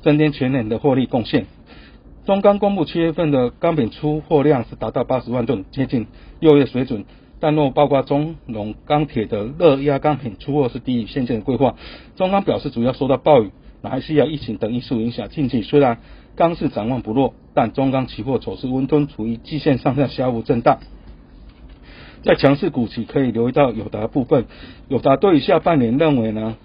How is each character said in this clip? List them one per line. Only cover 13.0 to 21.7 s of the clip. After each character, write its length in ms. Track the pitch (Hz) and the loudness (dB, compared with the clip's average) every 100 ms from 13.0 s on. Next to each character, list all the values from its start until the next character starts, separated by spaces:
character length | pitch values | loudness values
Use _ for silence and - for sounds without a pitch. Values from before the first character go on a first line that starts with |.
| 131 | -2
到 80 | 127 | 0
暴 260 | - 143 | 4 4
雨、 100 | 104 - - - | 4 -6 -20 -14
马 100 | 107 | -8
来 100 | 135 | -8
西 120 | 135 | -2
亚 120 | 151 135 | 0 0
疫 100 | 151 | -2
情 220 | - 107 | -8 -6
等 160 | 107 | -4
因 80 | 120 | -6
素 180 | - 120 | -4 -4
影 120 | 117 | -4
响， 180 | 117 104 | -6 -10
近 180 | - 131 | -4 -2
期 140 | 123 | -2
虽 180 | 101 147 | 0 2
然 200 | 135 117 - - - - | 2 0 -8 -20 -20 0
钢 200 | 170 170 | 0 0
市 120 | 156 | -4
展 220 | - 107 | -4 -4
望 120 | 127 | -4
不 120 | 110 | -4
弱， 200 | 113 127 - - | 0 0 -2 -4
但 180 | - 120 | -2 0
中 200 | 120 135 | 0 0
钢 160 | 131 127 | 0 -4
期 160 | - | -8
货 160 | 131 127 | -4 -4
走 180 | - 104 | -4 -8
势 100 | 131 | -6
温 200 | 131 135 | -4 0
吞， 200 | 151 143 | 0 0
处 180 | - 110 | -4 -6
于 120 | 117 | -6
季 200 | - 156 | -8 -4
线 200 | 156 127 | 0 0
上 180 | 147 127 | 0 0
下 120 | 127 | -2
小 260 | - 131 | -2 -2
幅 80 | 117 | -2
震 180 | - 120 | -2 0
荡。 200 | 117 - - - - - - - - - - | 2 0 -4 -20 -20 -20 -20 -20 -20 -20 -20